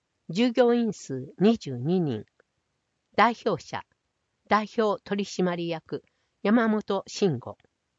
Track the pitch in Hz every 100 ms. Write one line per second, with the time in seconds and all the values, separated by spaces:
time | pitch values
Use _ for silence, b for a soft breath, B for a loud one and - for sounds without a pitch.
0 | _ _ - 175 247 233 240 240 233 -
1 | - 135 131 - 190 226 - 123 135 185
2 | 160 110 101 _ _ _ _ _ _ _
3 | _ - 226 226 233 165 - 101 - _
4 | _ _ _ _ _ 202 208 - 220 190
5 | - 202 196 - 180 175 170 160 - 151
6 | - _ _ _ 196 233 226 214 - 196
7 | - - 202 127 - 101 _ _ _